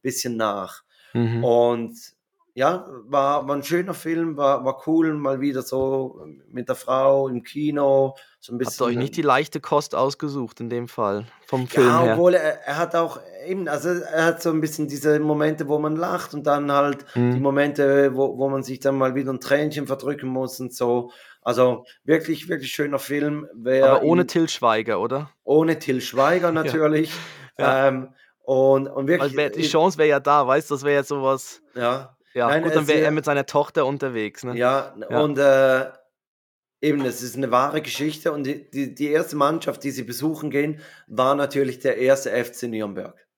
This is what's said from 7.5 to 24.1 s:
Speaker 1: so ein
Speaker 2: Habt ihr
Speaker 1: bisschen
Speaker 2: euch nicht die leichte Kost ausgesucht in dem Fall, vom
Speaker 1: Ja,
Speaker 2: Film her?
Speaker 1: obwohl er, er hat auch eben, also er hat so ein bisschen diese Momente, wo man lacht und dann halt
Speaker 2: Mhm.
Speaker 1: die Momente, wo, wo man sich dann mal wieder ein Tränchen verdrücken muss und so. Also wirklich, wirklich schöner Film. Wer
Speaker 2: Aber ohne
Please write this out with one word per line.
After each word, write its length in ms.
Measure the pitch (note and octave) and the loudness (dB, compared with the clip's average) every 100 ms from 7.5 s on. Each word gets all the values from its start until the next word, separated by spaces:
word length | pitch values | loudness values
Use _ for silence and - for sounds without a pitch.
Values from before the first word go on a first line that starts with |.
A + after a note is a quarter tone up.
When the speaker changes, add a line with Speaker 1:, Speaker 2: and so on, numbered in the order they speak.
| D3 D3+ D3 C#3 C3+ C3+ C3+ - _ | -4 -4 0 4 4 2 -2 -20 _
Speaker 1:
so 120 | - | -12
ein 40 | A#2+ | -6
Speaker 2:
Habt 60 | |
ihr 40 | A#2+ | -6
Speaker 1:
bisschen 200 | - A#2+ | -2 -2
Speaker 2:
euch 100 | A#2+ | 0
nicht 200 | C3+ - | -2 0
die 60 | |
leichte 380 | D3 C3 D#3 D#3 | 2 2 0 -8
Kost 340 | - D3 - | -2 -2 0
ausgesucht 640 | - C3 C#3 D3+ C#3 A#2 - | -2 -2 -2 -8 -6 -8 -10
in 80 | A#2 | -8
dem 200 | A#2+ A#2+ | -8 -8
Fall, 360 | - G#2 G2+ A#2 _ - | -4 -2 -2 -8 _ -6
vom 160 | C3 | -4
Speaker 1:
Ja, 40 | B2+ | 0
Speaker 2:
Film 340 | - B2 D#3+ | 4 6 6
her? 100 | A#2 | 4
Speaker 1:
obwohl 200 | A#2+ F3 | 4 4
er, 320 | F3 D#3 - - | 4 0 -4 -6
er 100 | D3 | -4
hat 200 | E3+ E3+ | -2 0
auch 240 | D#3+ - F#2 F#2+ D3+ | -2 -6 -18 -14 -8
eben, 220 | G3 E3 | -6 -4
also 200 | D3 E3 | -4 -2
er 340 | F3 - D#3 | -2 -2 2
hat 180 | E3 E3 | 2 2
so 80 | E3+ | -2
ein 100 | D#3+ | 0
bisschen 280 | D3+ D#3 D3 | -2 -4 -6
diese 320 | C#3 D3 D3+ | -2 2 2
Momente, 480 | D3+ D3+ D#3 D#3 C#3+ | 2 0 0 -2 -2
wo 100 | D3+ | -2
man 160 | D3+ | 0
lacht 400 | D#3 F3+ F3+ - | -2 -4 -4 -6
und 140 | D3 C#3+ | -4 0
dann 220 | C#3+ C#3+ | 0 2
halt 340 | C#3+ C#3+ C#3 - | 2 2 -2 -6
Speaker 2:
Mhm. 200 | B2 B2 | 0 2
Speaker 1:
die 60 | B2 | 2
Momente, 760 | C#3 C#3 D3 D3 C#3 C#3 C#3 B2+ | 2 2 0 2 4 4 4 2
wo, 200 | C3+ B2 | 0 0
wo 120 | C3+ | -2
man 160 | C3+ | -2
sich 160 | C3 C3 | -6 -2
dann 180 | C3+ C3+ | -2 0
mal 160 | C3 | 0
wieder 180 | B2+ C3+ | 0 -4
ein 80 | B2+ | -6
Tränchen 460 | - C#3+ D3+ D3+ C3 | 0 0 0 -4 -6
verdrücken 420 | C3+ B2+ C#3+ C3 | -4 -4 -6 -6
muss 300 | C3 C3 B2+ | -4 -6 -8
und 160 | B2+ | -12
so. 360 | - A#2+ B2 A#2+ - - - | -2 0 0 -2 -16 -20 -8
Also 420 | A#2 A#2 B2+ A#2+ - _ | -2 2 2 2 -10 _
wirklich, 460 | - D#3 D#3+ D3+ F3 | 0 0 0 -6 -4
wirklich 240 | E3 C3 | -6 -6
schöner 260 | - D3 C#3 | -4 -2 -4
Film. 480 | - D3 D3 D3 D3+ | -4 -2 -2 -4 -10
Wer 380 | A2 A#2 C3 C3+ | -8 0 6 6
Speaker 2:
Aber 100 | C3 | 6
ohne 200 | C#3+ | 6